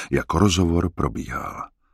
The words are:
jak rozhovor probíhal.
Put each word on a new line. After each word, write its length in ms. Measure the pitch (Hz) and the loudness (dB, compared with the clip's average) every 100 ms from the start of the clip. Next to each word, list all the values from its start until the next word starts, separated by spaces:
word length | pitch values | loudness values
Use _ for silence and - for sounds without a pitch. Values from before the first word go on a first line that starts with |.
| - | -4
jak 220 | 69 - | -2 0
rozhovor 560 | 80 101 87 87 85 87 - | 4 4 4 2 2 0 0
probíhal. 720 | 69 58 - 65 - - - _ _ | -4 -4 -8 -6 -8 -10 -14 _ _